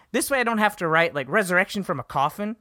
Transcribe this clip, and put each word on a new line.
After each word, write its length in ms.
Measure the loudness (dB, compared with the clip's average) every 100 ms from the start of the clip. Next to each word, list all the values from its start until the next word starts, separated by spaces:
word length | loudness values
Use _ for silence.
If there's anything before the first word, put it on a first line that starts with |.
| _
This 180 | -4 0
way 80 | 0
I 40 |
don't 160 | 0 2
have 180 | 2 2
to 100 | 0
write, 260 | 2 2
like, 140 | 0 -2
resurrection 560 | -2 2 2 0 -4
from 160 | -6 -6
a 40 |
coffin, 520 | -4 -2 -2 -2 -10 -10